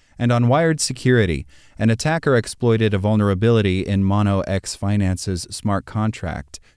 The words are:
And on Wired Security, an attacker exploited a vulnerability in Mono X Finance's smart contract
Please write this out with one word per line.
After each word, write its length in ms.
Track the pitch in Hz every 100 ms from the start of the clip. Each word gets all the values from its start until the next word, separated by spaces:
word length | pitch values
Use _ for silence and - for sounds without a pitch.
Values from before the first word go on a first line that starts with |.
| _ -
And 120 | 120
on 160 | 120 120
Wired 320 | 139 165 156
Security, 680 | - 127 127 123 98 71 - - - -
an 100 | 113
attacker 460 | 113 156 160 151 123
exploited 580 | - - 120 110 110
a 60 | 101
vulnerability 840 | 104 107 101 95 110 117 101 92
in 220 | 92 98
Mono 380 | 98 101 101 98
X 340 | - 98 - -
Finance's 720 | 101 104 95 90 - 90 -
smart 360 | - 107 98 -
contract 760 | 110 110 - 90 71 - - -